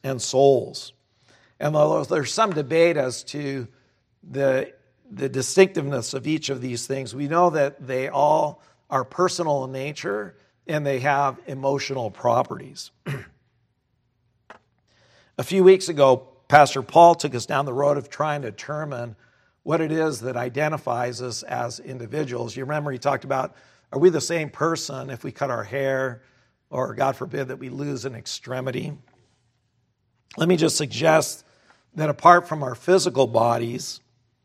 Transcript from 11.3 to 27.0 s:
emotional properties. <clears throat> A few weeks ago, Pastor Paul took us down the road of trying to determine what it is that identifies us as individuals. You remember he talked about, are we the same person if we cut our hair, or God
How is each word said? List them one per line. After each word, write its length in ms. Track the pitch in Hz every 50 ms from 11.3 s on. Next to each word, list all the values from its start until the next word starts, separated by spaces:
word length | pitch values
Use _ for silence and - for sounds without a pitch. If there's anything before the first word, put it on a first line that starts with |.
| 127 - -
emotional 640 | - 127 135 131 139 143 139 - - 135 131 117 104
properties. 800 | 95 - - 120 117 123 - - - - - - - - - - _ _ -
<clears throat> 80 | - 139 127 - - _ _ _ _ _ _ _ _ _ _ _ _ _ _ _ _ _ _ _ _ _ _ _ - - _ _ _ _ _ _ _ _ _ _ _ _ _ _ _ _ -
A 40 | 123
few 180 | - 185 190
weeks 260 | 185 185 190 185 190 180
ago, 400 | 165 147 139 135 131 123 - - _ _ _ -
Pastor 340 | 139 151 143 135 - 135
Paul 320 | 117 - - 165 170 170 170
took 200 | 156 - 147 123
us 120 | 120 -
down 200 | - - 135 143
the 60 | 143
road 260 | 120 131 143 147 143 143
of 100 | 123 -
trying 340 | - - 151 156 147 147
to 80 | 135 110
determine 640 | 98 - - - 151 151 156 147 135 120 120 117 113 - _ _ _ _ _ _ _ _
what 180 | - 139 156 160
it 120 | 160 156
is 280 | 156 160 156 156 131 110
that 140 | 113 131 123
identifies 840 | 120 120 131 113 143 151 151 160 151 - 131 120 120 123 123 120 113
us 200 | 123 123 110 -
as 360 | - - 127 123 120 117 117 -
individuals. 800 | - - 131 123 117 107 123 151 151 127 123 120 120 117 -
You 80 | 135 131
remember 260 | 131 151 151 147 147
he 80 | 131 120
talked 260 | - 143 139 - -
about, 300 | 135 135 131 127 - - _ _ _ _ _ _ _
are 60 | - 139
we 100 | 165 185
the 120 | 165 147
same 300 | - - 170 165 156 147
person 600 | - - 156 165 165 147 - - 147 131 131 139
if 120 | 131 110
we 80 | - 95
cut 200 | - - 143 131
our 140 | 123 113 107
hair, 580 | 101 123 139 135 135 135 131 135 131 120 120 _ _ _ _ _ _ _ _ _ _
or 240 | - 123 127 - -
God 220 | 143